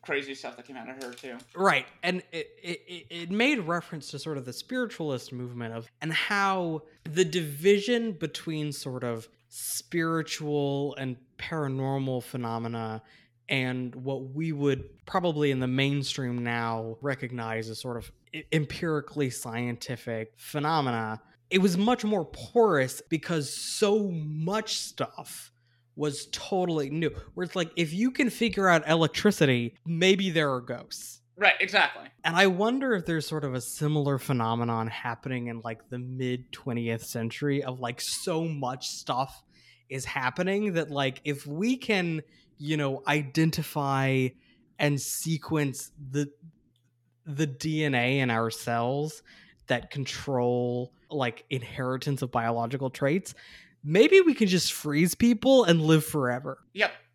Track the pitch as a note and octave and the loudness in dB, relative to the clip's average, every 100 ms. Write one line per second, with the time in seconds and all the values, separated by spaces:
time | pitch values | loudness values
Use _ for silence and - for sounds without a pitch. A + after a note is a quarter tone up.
0 | - C#3+ C#3 C3+ B2+ A#2+ B2 C3 A#2 C3 | -4 -6 -4 -10 -12 -14 -16 -16 -14 -12
1 | B2+ B2 C3+ B2 - D#3+ F#3+ C#3+ B2+ - | -14 -12 -14 -14 -16 0 2 2 -2 -6
2 | E3+ F3+ - E3 D3+ - F3 E3+ - F3 | -4 -4 -6 -12 -12 -12 -10 -10 -10 -18
3 | - E3+ E3+ G3+ B3 C#4+ D#3+ E3+ - D#3+ | -14 -12 -6 0 2 0 0 -4 -4 -12
4 | - D3 E3 D3 B2+ A#2+ - B3+ A#3+ - | -10 -10 -8 -8 -8 -12 -6 -4 -4 -4
5 | D#3 C3 - B2 B2 B2 A#2 A2+ A#2 _ | -4 -4 -6 -10 -10 -8 -8 -8 -12 _
6 | D3+ D#3+ - G3+ G3 F#3+ F3 D#3 - _ | -4 -4 -2 0 0 0 -2 -4 -8 _
7 | - D#3 F#3 F3 D#3 C#3 F3 G3+ G3+ A#3+ | -8 0 2 2 -4 0 4 4 4 0
8 | A3+ E3+ D#3 - - D#3 D3+ C#3 C#3+ B2+ | 0 -4 -8 -8 -6 -4 -4 -6 -8 -6
9 | B2 A2+ A2+ _ _ - - - - F3 | -4 -6 -8 _ _ -12 -8 -8 -4 -2
10 | E3 E3 D#3 - D3+ D3 C#3+ C#3 C#3+ B2+ | 0 0 -2 -6 -2 0 0 0 -2 -4
11 | C3 B2 _ _ - D#3+ C#3+ C3 C3+ C#3 | -6 -8 _ _ -6 -4 -2 -2 0 0
12 | C3+ B2+ A#2+ C3 A#2+ A2+ A#2 A#2 A2+ A2 | 0 -2 -4 -6 -4 -2 -4 -4 -6 -8
13 | - - _ _ _ C#3 B2+ B2+ B2 B2 | -12 -20 _ _ _ -2 0 -4 -6 -8
14 | B2+ C3+ C3+ C3+ D#3+ D3 C#3+ C3 - - | -6 -6 -6 -6 -4 0 0 0 -4 -18
15 | - F#3+ F3 D3+ D3 C3 B2+ B2+ C#3 C#3+ | -4 -2 0 0 0 2 0 2 2 0
16 | C3 - B2+ B2 A#2+ A#2 A#2 A2+ A2+ A2+ | -2 -4 -4 -4 -2 -2 -2 -2 -6 -6
17 | C#3+ C3 B2+ B2 A2+ A2+ A2+ A2 C3 A#2+ | -6 -4 -6 -6 -6 -6 -6 -8 -8 -8
18 | - - _ D#3 D3+ D#3+ C#3+ - E3+ D3+ | -10 -20 _ -14 -2 0 0 -4 -2 -2
19 | C#3+ - C#3 A#2+ B2 A2+ B2 A#2 - B2 | -4 -2 -2 -2 -8 -4 -4 -6 -8 -8
20 | - A2+ A2 _ - D3+ C#3+ D#3+ C3+ A#2 | -6 -6 -6 _ -8 -4 0 2 2 0
21 | A2 A2 _ _ _ F#3+ F#3+ F3 G#3 B3 | -2 -6 _ _ _ 2 4 4 2 2
22 | G#3+ G#3 D#3 - - A#3+ A3 D#3 C3 - | 2 0 -2 -8 -2 4 6 6 2 -2
23 | - D#3+ - E3 C3+ - - - G#3 G#3+ | -4 -4 -2 -2 -2 -6 -8 0 2 4
24 | G#3 E3+ D3+ D3+ D#3+ G#3 A3 - - - | 0 -4 -6 -4 -2 -2 -2 -6 -6 -6
25 | - - - - - _ _ _ _ - | -8 -8 -16 -16 -18 _ _ _ _ -4
26 | D3+ C#3+ - - - F#3+ F3+ D#3+ C#3 D3+ | -4 -4 -8 -10 -4 0 2 0 0 0
27 | D#3+ - - - F3+ F#3+ E3 - E3 E3+ | -2 -2 -12 -8 -6 -2 -4 0 -2 2
28 | B3 B3+ B3+ - A#3 F#3+ F#3+ E3+ D3+ E3 | 0 2 0 2 0 4 6 6 6 4
29 | D#3+ - G#3+ G3+ C#3+ B2 A#2 - - E3 | 4 4 4 6 6 4 0 -6 -4 2
30 | F#3 G3 F#3+ D#3+ D3 C3 A#2+ A#2+ - - | 4 4 2 2 2 0 -4 -12 -10 -14
31 | - - _ - G3 - F#3+ G3 D3+ - | -14 -18 _ 2 4 4 2 4 4 0
32 | - _ D#3+ E3 G3 F3+ G#3+ C4 C4+ G#3+ | -16 _ 0 6 6 6 2 2 0 0
33 | E3 E3 C#3+ D#3 C#3+ B2+ A#2+ - D3+ D3+ | 0 -2 -2 -4 -2 -4 -6 -2 0 2
34 | C#3+ C3+ - C3 A2+ A#2 A#2 A2+ A2+ - | 2 0 0 0 2 2 0 0 -2 -4
35 | B2 A2+ C#3 B2+ A#2+ A#2 A2+ A2+ - B2 | -6 -8 -6 -6 -6 -8 -10 -12 -10 -10
36 | B2 B2+ B2+ B2+ B2+ - - A#2+ A#2 A2+ | -8 -4 -2 -4 -6 -12 -6 -4 -2 -4
37 | - A#2+ A2+ - C#3+ C#3 B2+ B2+ A#2+ B2 | -4 -6 -6 -2 -2 0 -2 -4 -6 -4
38 | - - - E3 E3 D3+ C3 C3 - - | -6 -4 -2 -2 -2 -2 -4 -4 -8 -10
39 | - B2+ C3+ - _ _ - _ _ C3 | -4 -2 -2 -6 _ _ -20 _ _ -8
40 | B2+ C#3+ B2+ B2+ F3+ G3 G#3 E3+ D#3 C#3+ | -4 0 0 0 0 2 2 0 0 0
41 | C3+ C3+ - C#3+ C#3+ D3+ A3 B3+ - G3+ | 0 0 -4 -4 -4 -2 0 0 2 0
42 | F3 D#3+ - _ _ _ D3 D#3 C#3+ C3+ | 2 -2 -6 _ _ _ -2 0 0 -2
43 | - D3+ C#3+ C3+ D#3+ D#3 D3+ - C#3 C3+ | 0 0 2 2 2 2 -4 -2 0 2
44 | C3+ C3 C3 - _ _ _ _ D3 C#3+ | 4 2 2 -2 _ _ _ _ 2 2
45 | - - D#3+ D#3+ - D#3+ C#3+ B2+ - - | -2 -6 -2 -4 0 0 0 -2 -12 -14
46 | C#3 C#3 C#3+ - E3 _ _ _ _ _ | -6 -2 -4 -6 -20 _ _ _ _ _
47 | _ _ - C#3+ D#3 C3 D#3 D#3 D3+ C3 | _ _ -12 -2 -2 -2 -2 0 2 2
48 | A#2+ C#3 B2+ A2+ A2+ - - A#2 A#2+ C#3 | 2 2 2 2 0 -2 -2 0 0 0
49 | D3+ - _ - - _ - B2 - C#3+ | -4 -6 _ -20 -20 _ -2 -2 -2 -8
50 | C3 - - C3 B2 B2 B2 B2 B2 _ | -6 -6 -2 0 2 2 0 -2 -6 _
51 | _ D3+ B2 A2+ - C3 A#2 - B2+ C3 | _ -2 -2 -4 -6 -6 -6 -6 -2 -2
52 | D3 C#3 B2+ B2 A#2 A#2 A#2 C3 C3+ - | -2 -2 0 0 0 0 -2 -2 -6 0
53 | C#3 E3+ - - - - - _ D3 E3 | 0 0 -2 -18 -20 -20 -20 _ 0 6
54 | C#4+ F#4+ F4+ C4+ G#3 F3+ - - D3+ C#3+ | 10 10 8 6 4 4 2 -2 0 4
55 | E3+ - A#3+ A#3+ B3+ C4+ G3 E3+ D#3 D#3+ | 4 6 4 6 8 8 10 6 8 6
56 | D3+ D#3 B2+ B2 C#3 C3+ _ F#3+ G#3 - | 6 0 0 0 -4 -10 _ -2 -2 -2
57 | _ | _